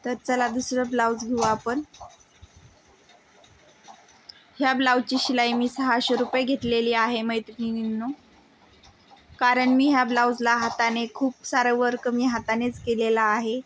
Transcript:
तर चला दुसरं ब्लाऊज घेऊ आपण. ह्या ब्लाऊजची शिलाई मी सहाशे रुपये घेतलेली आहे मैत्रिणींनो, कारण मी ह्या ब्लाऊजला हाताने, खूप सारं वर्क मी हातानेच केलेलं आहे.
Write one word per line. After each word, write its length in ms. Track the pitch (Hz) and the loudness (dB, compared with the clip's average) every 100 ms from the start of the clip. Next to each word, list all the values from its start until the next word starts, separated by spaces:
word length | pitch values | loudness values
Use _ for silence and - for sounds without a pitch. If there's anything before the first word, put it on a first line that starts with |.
| 247 | -6
तर 80 | |
चला 340 | 247 - 254 240 | -8 -4 -2 0
दुसरं 360 | 233 254 254 247 | -2 -4 -4 -2
ब्लाऊज 380 | 247 233 233 226 | 0 0 -2 -4
घेऊ 120 | 240 | -2
आपण. 440 | 226 220 233 254 302 - - - _ _ - - - _ _ _ _ - _ - - _ - _ - - - - - - _ - | 0 0 -2 -6 -6 -16 -20 -20 _ _ -20 -20 -20 _ _ _ _ -20 _ -20 -20 _ -20 _ -20 -20 -20 -20 -20 -20 _ -2
ह्या 140 | 277 | 0
ब्लाऊजची 420 | 262 262 247 247 254 | 2 2 2 2 -2
शिलाई 340 | - 254 240 | 0 0 2
मी 140 | 240 240 | 2 -2
सहाशे 480 | - 262 240 254 240 | -2 0 2 2 0
रुपये 280 | 247 254 | 0 0
घेतलेली 500 | 254 269 240 233 233 | 0 -2 0 0 2
आहे 280 | 233 226 240 | 2 0 0
मैत्रिणींनो, 880 | 226 226 220 220 226 226 220 220 233 285 _ - _ _ _ - - _ _ - _ - | -2 -4 -6 -8 -6 -4 -4 -4 -6 -8 _ -20 _ _ _ -20 -20 _ _ -20 _ 0
कारण 300 | 247 247 254 | 2 4 4
मी 200 | 262 277 | 4 4
ह्या 140 | 277 | 4
ब्लाऊजला 520 | 247 240 240 240 233 233 | 2 2 2 2 0 0
हाताने, 500 | 233 - 233 233 226 | 0 0 0 0 -4
खूप 340 | - 269 - - | -2 -4 -4 -4
सारं 260 | 269 247 | 0 2
वर्क 340 | 240 240 240 247 | 2 0 0 -2
मी 180 | 240 254 | 0 0
हातानेच 540 | 233 - 226 247 240 | -2 -2 -2 -2 -4
केलेलं 420 | 240 226 226 220 | -4 0 2 2
आहे. 400 | 220 214 226 247 | 2 0 -2 -4